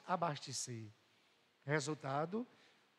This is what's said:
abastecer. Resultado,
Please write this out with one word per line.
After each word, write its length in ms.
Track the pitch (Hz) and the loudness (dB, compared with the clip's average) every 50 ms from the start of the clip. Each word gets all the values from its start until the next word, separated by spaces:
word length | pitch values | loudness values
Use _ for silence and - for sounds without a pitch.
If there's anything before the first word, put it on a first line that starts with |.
| - | -2
abastecer. 800 | - 180 180 170 165 147 135 - 151 123 - - - 120 113 110 104 - _ _ _ _ _ _ _ _ _ _ _ _ _ - | 0 2 2 4 2 0 -2 -4 -6 -4 -4 -4 -4 -4 -6 -8 -10 -14 _ _ _ _ _ _ _ _ _ _ _ _ _ -2
Resultado, 840 | 139 147 156 131 151 156 - - 135 135 147 160 170 196 226 254 - - - - - - - _ _ _ | 2 2 2 4 2 -2 -2 -2 0 0 2 0 2 0 -4 -4 -4 -10 -20 -20 -20 -20 -20 _ _ _